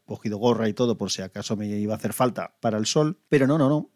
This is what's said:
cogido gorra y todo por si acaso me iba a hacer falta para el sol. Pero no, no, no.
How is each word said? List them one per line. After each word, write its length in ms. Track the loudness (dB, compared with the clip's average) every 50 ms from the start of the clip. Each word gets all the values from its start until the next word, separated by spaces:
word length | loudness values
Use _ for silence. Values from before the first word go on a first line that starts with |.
| _
cogido 320 | -14 -12 -8 -6 -6 -2
gorra 300 | 2 2 4 4 4 2
y 60 | 0 0
todo 240 | 0 0 0 0
por 140 | 0 -2 -4
si 100 | -4 -6
acaso 340 | -8 -10 -10 -10 -6 -6 -4
me 120 | -4 -4
iba 260 | -4 -4 -2 -2 -4 -4
a 40 |
hacer 140 | -4 -4 -4
falta 460 | 0 0 0 0 0 -4 -8 -10 _ _
para 180 | -2 -2 0
el 100 | 0 0
sol. 340 | 0 2 2 2 2 0 -6 _ 0
Pero 180 | 2 4 4
no, 100 | 4 4
no, 120 | 4 4 2
no. 200 | 2 0 -2 -6 _